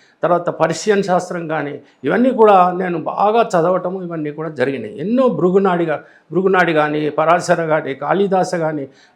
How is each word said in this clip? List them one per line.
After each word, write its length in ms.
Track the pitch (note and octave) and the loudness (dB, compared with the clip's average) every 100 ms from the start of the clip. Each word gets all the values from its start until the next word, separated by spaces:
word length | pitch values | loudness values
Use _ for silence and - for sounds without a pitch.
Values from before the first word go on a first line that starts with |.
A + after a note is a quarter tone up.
| _ - | _ -6
తర్వాత 260 | E3 F3 E3+ | 0 0 -2
పర్షియన్ 520 | - E3 E3 G#3+ G3+ | -2 -2 0 0 0
శాస్త్రం 460 | F3+ F3+ F3 F3 E3 | 0 -2 -2 -8 -6
కానీ, 320 | D#3 C#3+ - - _ | -6 -6 -10 -18 _
ఇవన్నీ 260 | C#3+ G3 B3+ | -2 2 2
కూడా 400 | A3+ G#3+ F#3+ F3+ | 6 6 8 4
నేను 280 | F3+ F#3 E3 | 0 -4 -4
బాగా 440 | - - G3+ A3+ A3 | -4 -2 0 2 2
చదవటము, 500 | F3+ E3+ F#3 F3+ F#3+ | 2 2 0 -2 -8
ఇవన్నీ 280 | F3 E3 D3 | -8 -6 -8
కూడా 180 | D3 E3 | -8 -10
జరిగినాయి. 520 | D3 C3+ C3 G#2+ - | -2 -2 -2 -10 -8
ఎన్నో 280 | F3+ B3+ B3+ | -2 0 0
భృగునాడి 560 | D#3+ F3+ F#3+ G3 F3 | 2 2 2 2 0
గా-, 140 | D#3 C#3+ - _ - | -2 -4 -8 _ -6
భృగునాడి 400 | E3 F#3+ F#3 E3+ | -2 2 2 2
కానీ, 380 | D3+ D3+ D3+ D3+ | 2 0 0 -2
పరాశర 560 | D3+ D#3+ F3 E3+ E3+ D#3+ | 0 2 2 2 0 2
కానీ, 280 | D#3 D3+ | -2 -2
కాళిదాస 600 | C3+ D3 F3 G3+ F#3 F#3 | -8 -2 0 2 0 0
కానీ, 340 | F3 D#3 D3+ C3+ _ _ | -2 -4 -4 -8 _ _